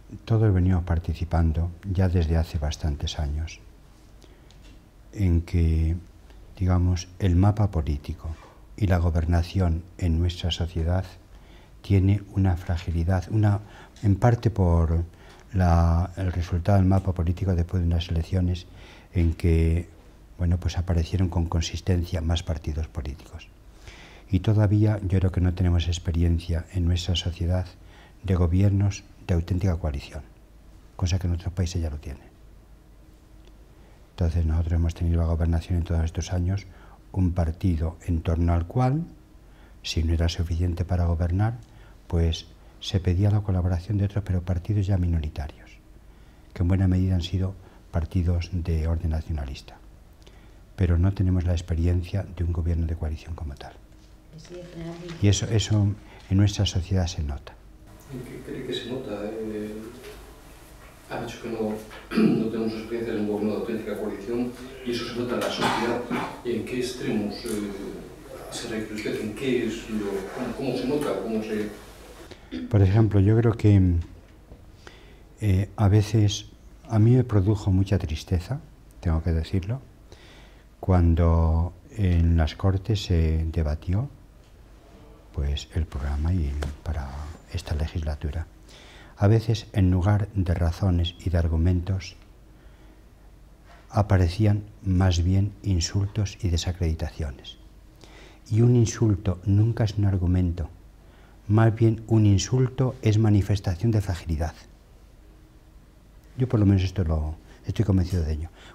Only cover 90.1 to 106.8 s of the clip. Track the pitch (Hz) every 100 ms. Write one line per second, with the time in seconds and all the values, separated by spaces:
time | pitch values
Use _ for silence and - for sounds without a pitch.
90.1 | 104 98 101 87 82 82 - 98 87 82
91.1 | - - 85 82 80 87 87 87 95 -
92.1 | - - - - - - - - - -
93.1 | - - - - - - - - 110 104
94.1 | 98 85 92 107 104 - - 98 90 95
95.1 | 85 87 98 104 - - 90 - 101 98
96.1 | - 98 - 90 85 - 85 82 80 78
97.1 | - 76 64 - - - - - - -
98.1 | - - - - 107 120 123 110 - 110
99.1 | 98 - 90 104 101 113 113 107 104 101
100.1 | 95 87 90 90 85 - - - - -
101.1 | - - - - 107 113 107 113 113 -
102.1 | 113 107 95 - 131 127 - 127 - 110
103.1 | 104 110 104 95 101 - 85 117 110 98
104.1 | 87 85 76 80 - - - - - -
105.1 | - - - - - - - - - -
106.1 | - - - 127 110 98 95